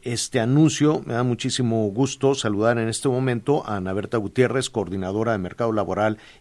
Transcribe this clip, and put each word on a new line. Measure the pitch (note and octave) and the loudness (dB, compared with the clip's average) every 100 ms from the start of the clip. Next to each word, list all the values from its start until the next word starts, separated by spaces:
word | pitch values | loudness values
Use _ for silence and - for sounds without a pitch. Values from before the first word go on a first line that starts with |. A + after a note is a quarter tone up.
| A#2+ | -6
este | A#2 - B2+ | -6 -2 0
anuncio? | A2+ C#3+ D#3 - D3 D#3 - | 2 6 4 4 2 2 -2
Me | |
da | A#2+ | -2
muchísimo | B2+ A#2+ C3 - B2 A2+ G#2 | 0 0 -2 -2 0 2 0
gusto | G2+ C3 - C#3 | 0 -2 0 0
saludar | C3+ A2+ G2+ A2+ A#2+ | 0 0 0 2 2
en | A2+ | -2
este | G#2+ C3+ | -2 -2
momento | B2 C3 A#2+ - D3 - | 0 0 -2 0 0 0
a | G2+ | -4
Ana | F#2 | -2
Berta | F#2+ F#2 A2+ | -4 -2 -4
Gutiérrez, | G2+ B2+ B2 B2+ B2 | -2 0 2 2 -2
coordinadora | A2+ F2 F#2+ F#2 G#2 A2+ | -4 -4 -4 -2 -2 0
de | A2 | -2
Mercado | F2+ - A#2 | -4 -2 -2
Laboral | A2 F#2 F#2+ G#2+ G#2+ - - | 0 0 0 0 0 -10 -14